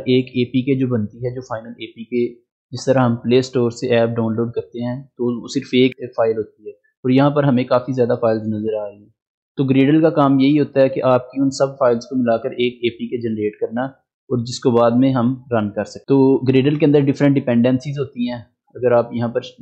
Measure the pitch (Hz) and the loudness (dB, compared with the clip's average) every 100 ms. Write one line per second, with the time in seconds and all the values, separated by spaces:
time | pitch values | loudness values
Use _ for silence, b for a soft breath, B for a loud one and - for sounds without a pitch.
0 | 131 127 127 123 120 131 135 131 131 117 | 2 0 0 -4 -2 -2 0 0 0 -2
1 | 104 117 123 127 123 113 117 120 110 117 | -4 -6 -10 -8 -10 -12 -12 -16 -16 -16
2 | 110 120 120 - _ _ - 123 135 131 | -6 -4 -4 -6 _ _ -16 -6 0 2
3 | 123 120 117 127 127 127 120 - 127 117 | 2 0 2 2 2 0 -2 -2 0 2
4 | 117 117 113 110 117 - - 120 120 127 | 2 -2 -2 -2 -4 -6 -10 -8 -8 -8
5 | 139 - 120 117 - 139 120 127 131 - | -12 -6 -4 -4 -6 -8 0 2 2 0
6 | 120 - 113 110 107 _ 104 - _ _ | -8 -2 0 -2 -6 _ -20 -20 _ _
7 | 131 131 143 147 139 123 127 123 131 131 | 0 4 4 2 2 2 2 0 0 -2
8 | 120 123 117 113 107 107 110 107 104 101 | 0 0 0 0 -4 -4 -4 -6 -8 -14
9 | 107 _ _ _ _ - 135 135 135 160 | -20 _ _ _ _ -4 0 4 4 4
10 | 160 151 139 135 135 151 143 139 135 135 | 4 4 4 4 4 2 0 2 2 2
11 | 131 127 - 135 139 135 139 135 127 117 | 2 2 0 -2 -2 0 -2 0 0 0
12 | - 131 117 113 127 123 123 120 117 - | -2 -2 0 0 -2 -2 -2 -2 -6 -4
13 | 120 123 117 107 104 - 110 117 135 - | -8 -6 -6 -4 -6 -4 -6 -6 -8 -10
14 | _ _ - 127 117 120 139 117 117 120 | _ _ -6 -6 -6 -4 0 2 4 4
15 | 135 131 117 131 - 117 104 104 101 - | 2 2 -2 -4 -4 -2 -2 -6 -8 -8
16 | - 139 135 135 127 131 135 151 156 147 | 0 2 4 2 2 2 2 2 2 2
17 | 139 135 143 139 127 117 123 131 147 143 | 2 2 2 2 0 2 2 0 -4 -8
18 | 127 123 120 120 - _ _ 117 123 120 | -8 -6 -6 -8 -14 _ _ -2 2 2
19 | 117 117 120 123 - - | 2 -2 -4 -4 -8 -12